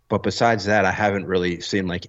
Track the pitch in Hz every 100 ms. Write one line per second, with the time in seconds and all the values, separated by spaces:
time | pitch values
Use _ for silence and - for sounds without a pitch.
0 | - 104 107 - 117 110 101 107 95 90
1 | 107 98 87 92 90 85 - 101 92 87